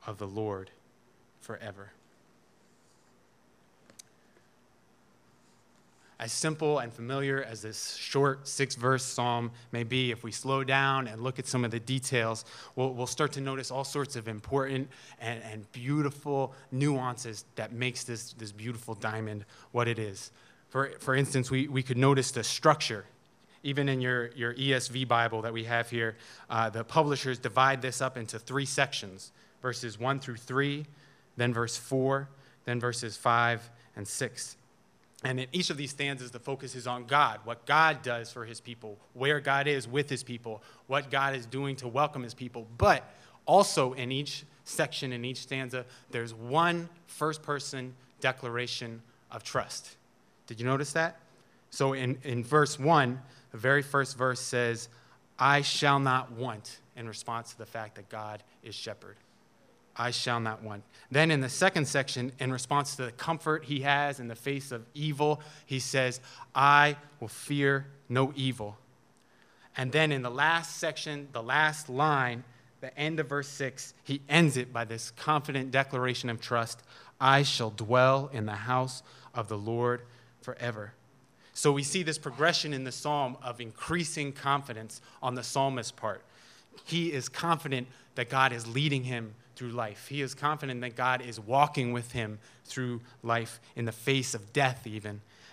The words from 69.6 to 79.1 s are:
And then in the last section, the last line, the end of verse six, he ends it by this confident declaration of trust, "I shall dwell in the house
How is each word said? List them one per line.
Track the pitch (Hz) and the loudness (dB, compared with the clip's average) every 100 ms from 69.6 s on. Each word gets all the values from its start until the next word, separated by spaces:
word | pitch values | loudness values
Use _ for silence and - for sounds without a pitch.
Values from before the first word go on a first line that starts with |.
| - - | -12 -6
And | 127 | 0
then | 143 156 | 2 4
in | 135 | 2
the | 123 | -2
last | 127 151 165 156 - | 0 2 2 -2 -6
section, | 165 151 156 147 143 | -4 -4 -6 -8 -8
the | 127 | -8
last | 113 139 156 151 - | 0 4 4 2 -4
line, | 127 151 143 123 120 - - - _ | 2 4 4 2 -2 -10 -20 -20 _
the | 131 - | -12 -4
end | 151 160 | -2 -2
of | 135 | -2
verse | 143 139 | -4 -4
six, | - 135 131 - - | -6 -6 -6 -14 -14
he | - 139 139 | -6 -6 2
ends | 156 160 123 | 6 6 4
it | 123 | -2
by | 120 110 | -4 -4
this | 113 - | -6 -10
confident | - - 151 143 135 131 | -6 0 0 0 -2 0
declaration | 135 135 131 127 120 123 | 2 2 2 0 0 -4
of | 110 | -6
trust, | - 120 113 - - - - - | -2 0 0 -6 -18 -20 -20 2
"I | 131 135 | 6 8
shall | 139 - 113 | 6 2 -2
dwell | 104 110 123 131 135 139 | -4 2 6 8 6 2
in | 135 107 | -4 -4
the | |
house | 104 110 127 127 - - | -4 0 0 0 -6 -14